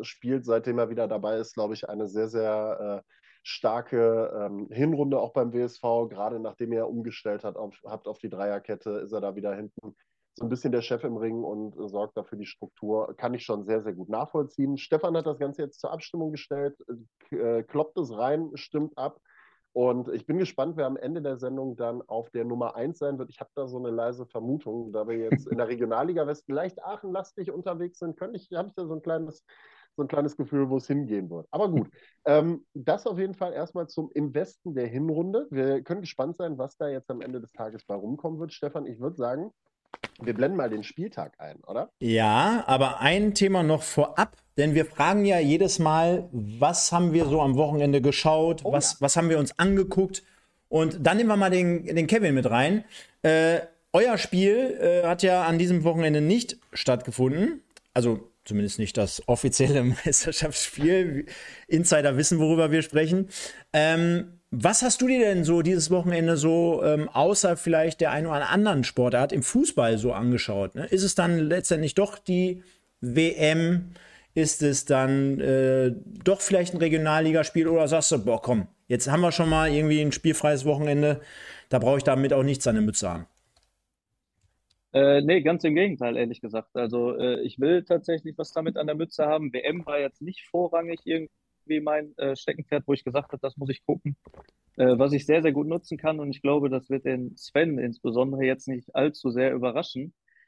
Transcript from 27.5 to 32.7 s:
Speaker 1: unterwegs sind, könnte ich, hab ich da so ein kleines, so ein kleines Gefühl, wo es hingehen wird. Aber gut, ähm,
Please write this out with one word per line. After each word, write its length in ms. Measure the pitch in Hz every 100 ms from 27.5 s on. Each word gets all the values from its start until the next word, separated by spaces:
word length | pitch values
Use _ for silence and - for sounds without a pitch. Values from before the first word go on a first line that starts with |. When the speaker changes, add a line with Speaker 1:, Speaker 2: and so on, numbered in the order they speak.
Speaker 1:
unterwegs 480 | 156 180 170 175 -
sind, 180 | 175 160
könnte 200 | 190 226
ich, 120 | -
hab 140 | 175 196
ich 60 |
da 140 | 190 170
so 80 | 160
ein 60 |
kleines, 440 | 170 160 160 156 _ - - _ _ -
so 80 |
ein 40 | 143
kleines 300 | 151 147 147
Gefühl, 320 | 139 143 135
wo 80 | 131
es 100 | -
hingehen 420 | 143 135 104 92
wird. 160 | 85 80
Aber 180 | 156 202
gut, 200 | 160 101 _ _ _ -
ähm, 400 | 151 160 165 -